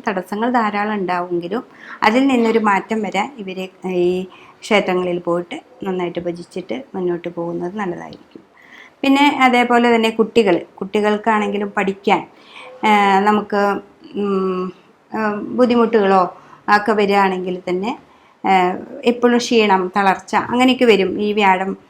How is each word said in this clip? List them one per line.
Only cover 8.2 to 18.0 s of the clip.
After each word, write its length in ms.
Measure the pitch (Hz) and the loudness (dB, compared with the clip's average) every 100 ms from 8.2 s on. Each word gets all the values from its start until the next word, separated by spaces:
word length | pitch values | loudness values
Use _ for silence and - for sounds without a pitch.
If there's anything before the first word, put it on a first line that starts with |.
| _ - _ _ - - - _ | _ -20 _ _ -20 -20 -20 _
പിന്നെ 240 | 277 277 294 277 262 | 0 4 2 4 4
അതേപോലെ 400 | 247 240 240 240 | 4 4 4 4
തന്നെ 160 | 226 226 | 2 2
കുട്ടികൾ, 460 | 220 220 233 202 170 - - | 0 0 2 2 2 -2 -12
കുട്ടികൾക്കാണെങ്കിലും 920 | 196 214 208 208 226 214 202 202 202 208 | -6 -2 0 0 0 0 0 -4 -4 -4
പഠിക്കാൻ, 460 | 196 196 - 185 - - - - - - | -4 -4 -2 -2 -2 -16 -20 -20 -20 -4
ആ, 60 | 214 208 202 196 | 2 4 4 4
നമുക്ക്, 420 | 208 208 202 208 202 196 - _ - 196 | 4 0 0 0 0 -2 -8 _ -12 -6
ഉം, 480 | 202 190 190 185 185 - _ _ _ | -2 -2 -2 -4 -6 -10 _ _ _
ആ, 80 | 214 214 208 - 220 | -6 -4 -4 -4 0
ബുദ്ധിമുട്ടുകളോ 640 | 247 240 220 226 196 190 180 - - - - 208 | 2 4 2 2 4 4 2 -4 -20 -10 0 2
ഒക്കെ 160 | 208 | 2
വരികയാണെങ്കിൽ 640 | 208 202 202 196 185 185 185 185 | 0 2 2 2 0 -6 -8 -6
തന്നെ, 240 | 180 208 - | -4 -4 -8